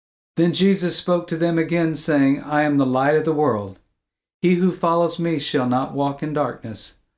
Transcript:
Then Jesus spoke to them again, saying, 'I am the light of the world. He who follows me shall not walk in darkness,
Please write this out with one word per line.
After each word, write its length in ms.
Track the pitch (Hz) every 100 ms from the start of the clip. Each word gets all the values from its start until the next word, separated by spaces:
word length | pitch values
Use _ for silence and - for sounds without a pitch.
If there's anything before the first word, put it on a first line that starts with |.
| _ _ _ -
Then 160 | 170
Jesus 420 | 143 196 175 175
spoke 320 | - - 175 -
to 100 | 160
them 200 | 170 165
again, 380 | 160 170 160
saying, 460 | 156 - 143 135 147
'I 200 | - 151
am 140 | 151 143
the 80 |
light 300 | 127 127 143
of 100 | 156
the 80 | 160
world. 460 | 151 147 107 98 95 _ _ _ _ _ -
He 140 | 175
who 160 | 175 185
follows 480 | 180 170 170 165 165
me 180 | 170 151
shall 300 | - 143 123
not 260 | 123 135
walk 300 | 135 139 139
in 100 | 151
darkness, 600 | 147 127 117 113 101 - - _